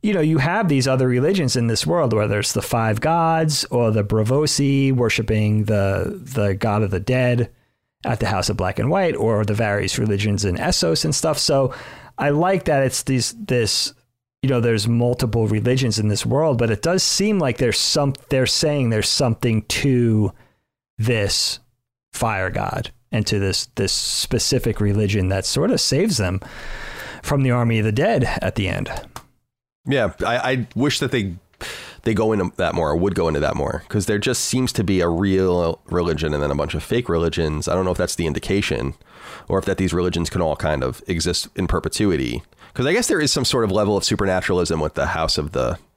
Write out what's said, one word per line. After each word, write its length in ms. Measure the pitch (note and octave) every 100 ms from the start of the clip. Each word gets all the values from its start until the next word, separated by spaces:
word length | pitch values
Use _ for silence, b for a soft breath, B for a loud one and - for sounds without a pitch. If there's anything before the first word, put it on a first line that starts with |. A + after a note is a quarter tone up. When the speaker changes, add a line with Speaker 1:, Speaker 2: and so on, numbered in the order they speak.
Speaker 1:
you 120 | G#3
know, 60 | G3
you 180 | D#3 D#3+
have 280 | C#3 F#3+ G3
these 200 | C#3 B2+
other 180 | C3 C3
religions 480 | B2 C#3+ G3 C3+ B2+
in 120 | A#2
this 200 | A2+ D3
world, 240 | E3+ C#3
whether 260 | A2+ G#2+ G#2+
it's 140 | G#2
the 100 | G#2
five 380 | - A#2+ A2 G#2+
gods 640 | D3+ E3 E3 D#3+ D#3+ C#3+ -
or 180 | B2 A#2
the 120 | G#2+
Braavosi 880 | G#2 A2+ G#2+ C3+ D3+ - C#3 C#3 C3+
worshiping 720 | C3 A#2 - G#2+ A2 G#2+ G#2+
the, 560 | G#2 G#2+ G2 G2 F2+ G3+
the 320 | - B2+ G#2 F#2+
god 280 | A2+ G#2
of 80 | G#2
the 80 | G#2+
dead 500 | G2+ B2+ B2 B2 A#2 - _ _ _ _
at 160 | - A#2
the 60 | G#2
House 220 | G2 -
of 80 | G2
Black 220 | F#2 -
and 100 | A2+
White, 260 | F3+ F3+ -
or 300 | A2 G#2+ G#2+
the 80 |
various 440 | G#2 A2 G2+ F2+ -
religions 460 | A2 G2+ G#2 G2+
in 140 | G2 F2+
Essos 480 | E3 F#3 E3+ D#3+ D#3+
and 100 | D3
stuff. 220 | D#3+ D3
So 360 | - C#3 C3+ B B B B -
I 140 | D3
like 340 | D3 F3 F#3+ -
that 180 | C#3+
it's 200 | C3+ -
these, 300 | - C3+ A2+ -
this, 540 | G#3 B2 A2 - - - _ _ _ _
you 80 | C3
know, 100 | B2+
there's 300 | A#2 A2 G#2+
multiple 580 | A#2 A#2+ B2 B2 A#2 A2
religions 500 | G#2+ A2+ C3 B2+ G#2+
in 100 | G#2+
this 160 | G2+ A#2
world, 320 | C#3 D#3+ A#2+
but 120 | A#2
it 120 | G#2
does 200 | D#3+ F#3
seem 380 | - - G#3 G#3
like 200 | C#3+ A#2
there's 200 | B2+ G#2
some, 340 | - D#3+ C#3+ C3+ -
they're 180 | C3+ B2
saying 440 | - D#3 D3 B2
there's 180 | A2 G#2
something 540 | - B2 A2 A#2+ A2
to 720 | - - C#3+ B2+ A#2+ A2 G2+ b b b b b _ -
this 600 | A2 A#2 G2 - - - _ _ _ _ _
fire 380 | - A#2 G2+ F#2+
god 420 | F#2+ F#2+ - - - _
and 140 | A2+ G#2
to 120 | G#2
this, 280 | G2 F#2 - -
this 180 | G2
specific 880 | - - - - A#2+ - C3 A#2+ G#2+
religion 480 | G#2 G2+ G#2 G#2 F#2
that 160 | G2 -
sort 260 | - F3+
of 80 | C4
saves 380 | - C3+ G#3+ D#3+
them 240 | F#2 F#2+ B B B B B B B B
from 220 | - D3
the 80 | C3
army 280 | A#2+ A#2 A2+
of 60 | G#2+
the 60 |
dead 320 | G#2+ F3+ A3+ A2+ -
at 140 | - -
the 120 | F#2
end. 240 | F2+ - - - - - _ _ _ _ _ -
Speaker 2:
Yeah, 280 | C3+ G#2 - -
I, 120 | A#2+ B2
I 160 | C3 A2+ -
wish 240 | C#3+ -
that 120 | C3+
they, 240 | B2 G2+ F2 _ _ B B B B
they 100 | -
go 180 | A2 A2
into 200 | G#2+ F2+ -
that 160 | F2
more, 180 | E2+ D#2
or 40 | D#2+
would 200 | G2 F#2
go 120 | E2
into 120 | D2
that 140 | D2 -
more, 280 | C#2 - -
'cause 160 | G#2+ F#2+
there 120 | G#2
just 280 | A#2 A#2+ -
seems 260 | C3 B2+
to 100 | -
be 180 | F#2+ F#2+
a 80 | F2
real 720 | E2+ G2 F#2+ F#2+ F2 E2+ - -
religion 460 | F2 F2 D#2 D#2
and 80 | D2
then 100 | D2
a 40 | C#2+
bunch 180 | D2
of 100 | D#2
fake 260 | - A#2 B2
religions. 580 | E2+ E2+ D#2 D#2+ D2+ -
I 80 | F#2
don't 80 | F#2
know 60 |
if 60 | E2+
that's 180 | F2+ -
the 100 | E2
indication, 680 | D2 - G2 - B1 C2 - B B B B B
or 100 | F#2+
if 60 | F#2+
that 120 | F#2
these 160 | F#2+
religions 360 | E2+ F2+ E2+ E2
can 120 | F#2
all 140 | E2 C#2+
kind 280 | E2 D2
of 200 | B1+ B1 -
exist 400 | E2+ D#2 - - -
in 120 | F2
perpetuity. 760 | F2 - - G#2+ D#2+ B1+ A#1 - _ B
'Cause 120 | - C3
I 80 |
guess 140 | G3+ A#3
there 120 | F#3+
is 120 | D3+
some 100 | - B2
sort 200 | C3 A2
of 60 |
level 260 | F#2+ G#2 G2+
of 60 | -
supernaturalism 760 | G2+ G2 F#2 - F2+ E2+ D#2+
with 140 | D2+
the 140 | - C#2
House 300 | E2 D#2+ -
of 140 | D2
the 260 | - A#1+ - -